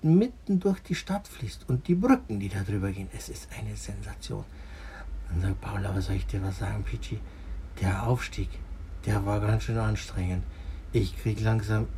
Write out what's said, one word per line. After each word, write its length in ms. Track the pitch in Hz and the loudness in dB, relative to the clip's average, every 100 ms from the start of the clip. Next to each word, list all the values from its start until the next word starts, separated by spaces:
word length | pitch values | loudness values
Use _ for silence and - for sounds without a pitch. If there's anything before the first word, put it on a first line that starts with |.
mitten 580 | 156 175 247 - - 190 | 8 8 6 0 0 2
durch 200 | 202 190 | 4 2
die 140 | - 175 | -2 -4
Stadt 320 | - 196 - | -2 -4 -4
fließt. 420 | - 110 - - | -8 -8 -6 -2
Und 180 | 123 - | 0 4
die 80 | 175 | 4
Brücken, 440 | 247 254 - 104 | 6 6 4 -2
die 100 | 98 | -2
da 120 | 98 | -2
drüber 280 | 95 101 98 | 0 0 0
gehen, 160 | 98 92 - | -2 -6 -8
es 140 | - | -10
ist 180 | - - - | -10 -12 -10
eine 180 | 107 107 | -8 -8
Sensation. 680 | - - - - - - - - - - - - - - - | -8 -8 -8 -8 -6 -6 -8 -12 -12 -12 -12 -10 -8 -8 -2
Dann 120 | 82 | 0
sagt 200 | 95 95 | 0 0
Paul: 240 | - 101 98 | -2 -2 0
"Aber 160 | 95 | 0
soll 140 | 90 95 | 0 0
ich 100 | - | 0
dir 160 | 101 | 0
was 160 | 98 95 | -2 -2
sagen, 260 | 98 101 | -2 -2
Peachy? 360 | - - - 107 - - - - - - | -2 -4 -4 -6 -6 -12 -10 -8 -8 0
Der 260 | 95 95 113 | 2 2 2
Aufstieg, 420 | 123 - - - - - - - - - | 2 0 -4 -4 -4 -8 -10 -10 -6 0
der 200 | 104 101 | 2 4
war 120 | 104 | 2
ganz 240 | 104 110 | 4 2
schön 140 | - 113 | 2 2
anstrengend. 680 | 110 104 - - 90 90 - - - - - | 2 0 -2 -2 0 0 -2 -6 -8 -10 -2
Ich 240 | 117 98 - | 2 2 0
krieg 220 | 113 104 | 0 2
langsam 480 | 110 110 104 107 113 | 4 4 4 2 2